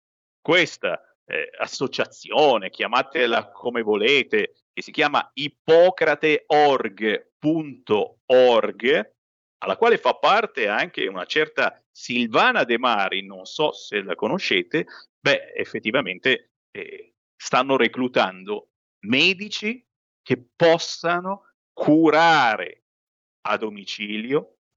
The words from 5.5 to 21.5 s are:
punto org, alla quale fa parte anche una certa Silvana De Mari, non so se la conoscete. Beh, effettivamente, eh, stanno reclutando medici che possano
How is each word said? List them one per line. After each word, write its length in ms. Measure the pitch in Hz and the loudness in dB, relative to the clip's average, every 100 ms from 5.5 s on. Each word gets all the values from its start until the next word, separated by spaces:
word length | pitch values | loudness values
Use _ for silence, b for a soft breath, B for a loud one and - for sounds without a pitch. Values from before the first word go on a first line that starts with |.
| - - 165 180 180 156 147 156 147 - 151 147 127 110 98 107 98 - _ | -6 4 6 6 4 0 2 2 0 2 4 4 2 -2 -4 -2 -2 -6 _
punto 800 | 151 160 151 127 - 107 82 _ - | -2 -2 -4 -12 -2 0 0 _ 4
org, 880 | 127 123 113 107 101 117 165 214 _ _ _ _ _ | 6 6 4 0 -2 0 0 -2 _ _ _ _ _
alla 160 | 190 190 | -6 0
quale 220 | 233 214 | 2 2
fa 160 | 127 | 0
parte 540 | - 151 202 220 - 104 | 2 2 2 0 -2 -2
anche 400 | 110 170 - 107 | 0 -4 -4 -6
una 180 | 95 90 | -6 -4
certa 560 | 151 151 139 107 - _ | -2 -2 0 -2 -4 _
Silvana 720 | - - 123 120 135 240 226 | -18 -6 -4 0 2 2 2
De 140 | 123 117 | 0 0
Mari, 480 | 127 107 95 92 98 | 0 0 -2 -4 -8
non 200 | 95 92 | -16 -12
so 260 | - 151 | -4 -4
se 300 | - - 104 | -4 -6 -6
la 100 | 98 | -6
conoscete. 720 | 87 110 180 - 98 87 - - B B _ | -4 -4 -4 -2 -2 0 -4 -6 B B _
Beh, 340 | 143 131 - - | 0 0 -4 -10
effettivamente, 960 | 98 113 107 131 98 92 131 123 - _ _ | -8 -6 -2 -2 -4 -4 -2 -2 -4 _ _
eh, 440 | 104 87 - - _ _ _ | -18 -16 -18 -20 _ _ _
stanno 400 | - 127 135 135 | -2 -2 0 0
reclutando 920 | 117 127 127 127 98 92 92 104 - _ _ _ 101 | 0 -2 -2 0 -2 -4 -10 -10 -10 _ _ _ -2
medici 800 | 131 175 185 208 - 214 254 _ _ _ _ | 0 0 -2 -8 -8 -8 -8 _ _ _ _
che 280 | - 127 - - | -6 -6 -6 2
possano 960 | 170 170 - - 170 175 185 196 _ | 4 4 -2 -8 -4 -4 -6 -12 _